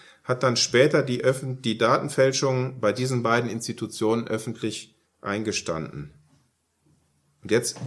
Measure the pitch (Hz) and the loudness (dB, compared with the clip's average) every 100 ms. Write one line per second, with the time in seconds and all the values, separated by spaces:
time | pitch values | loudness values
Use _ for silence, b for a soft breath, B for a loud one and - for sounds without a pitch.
0 | B B - 127 131 117 - 123 151 160 | B B -4 0 2 2 4 6 6 4
1 | 131 123 127 131 131 127 117 110 113 139 | 0 0 0 0 -4 -4 -4 2 4 4
2 | 143 - 135 131 135 131 131 131 104 110 | 2 2 2 2 0 0 -2 0 0 0
3 | 131 123 113 117 117 113 - 107 110 - | 0 0 2 2 0 -4 -8 -8 -8 -2
4 | 107 117 113 110 - - 110 - - _ | 0 0 0 -4 -6 -6 -6 -6 -12 _
5 | _ _ - 104 107 - - 82 67 71 | _ _ -6 -4 -2 -4 -4 -6 -6 -10
6 | 73 - _ _ _ _ _ _ _ _ | -14 -18 _ _ _ _ _ _ _ _
7 | _ _ _ _ 95 113 - - | _ _ _ _ -2 0 0 -6